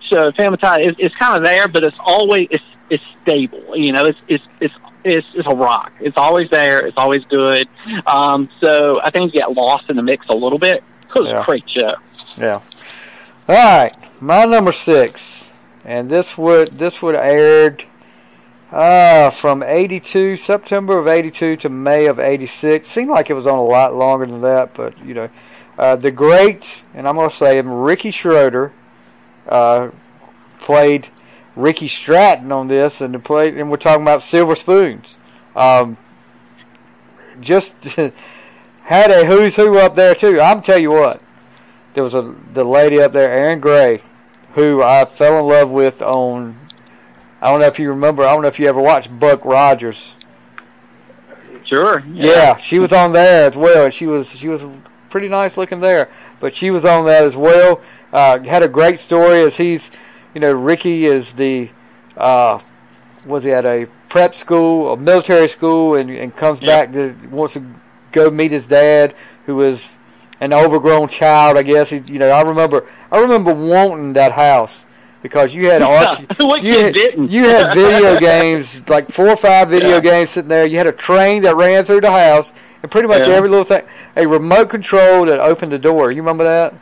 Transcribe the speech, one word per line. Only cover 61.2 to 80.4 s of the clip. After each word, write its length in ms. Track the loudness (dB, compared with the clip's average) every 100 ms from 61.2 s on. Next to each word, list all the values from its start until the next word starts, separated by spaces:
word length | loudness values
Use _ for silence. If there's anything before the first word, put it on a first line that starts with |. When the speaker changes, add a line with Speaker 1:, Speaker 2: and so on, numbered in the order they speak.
| -4
Speaker 2:
the, 360 | -6 -4 -4 -8 _ _ _ _ -6
uh, 420 | -2 0 0 -4 -10 _ _ _ _ _ -10
was 160 | -8
he 60 | -4
at 120 | -2
a 220 | -2 -4 -8 _ _
prep 260 | -2 -2
school, 580 | -2 -4 0 0 0 -4
a 40 | -4
military 520 | 0 0 2 2 2
school, 460 | -2 -2 0 0 -2
and, 140 | -4
and 260 | -10 -14 -6
comes 240 | -4 -2
Speaker 1:
Yeah. 60 | 0 2
Speaker 2:
back 80 | 0
to, 240 | -4 -8 -10 -14
wants 240 | -8 -8
to 100 | -10 -18 -20 _ _ _
go 180 | 0 0
meet 220 | 0 -4
his 140 | -4 0
dad, 480 | 2 4 2 0 -4 -20 -18 -8
who 100 | -2
was 260 | -2 -2 -10 _ _ _ _ -12
an 120 | -2
overgrown 560 | 0 2 2 0 0 -2
child, 480 | -2 2 4 4 2
I 60 |
guess. 260 | 2 0 0
He, 140 | -6 -12
you 100 | -2
know, 100 | 2
I 140 | 2
remember, 440 | 0 0 -2 -2 -6 -14 -4
I 80 | 0
remember 320 | 2 0 0
wanting 580 | -2 0 0 0 -2 -4
that 180 | 0 0
house 520 | 2 2 2 -2 -10 _ _ _ _
because 300 | -6 -2 -2
you 120 | 0 0
had 140 | 2
Speaker 1:
<laughs> 0 |
Speaker 2:
arc-, 380 | 4 4 2 -2 -8 -4
Speaker 1:
What 240 | -2 -2
Speaker 2:
you 100 | 0
Speaker 1:
kid 120 | 0
Speaker 2:
had, 100 | 0
Speaker 1:
didn't? 360 | 0 -2 -4 -4
Speaker 2:
you 120 | 0 2
had 260 | 2 2
Speaker 1:
<laughs> 0 |
Speaker 2:
video 460 | 2 2 4 4 4
games, 580 | 2 2 0 -4 -8 -14 -2
like 220 | -2 -2
four 180 | 0 2
or 60 | 2
five 340 | 4 4 4
video 240 | 2 2
Speaker 1:
Yeah. 60 | 2
Speaker 2:
games 300 | 2 0 0
sitting 180 | -6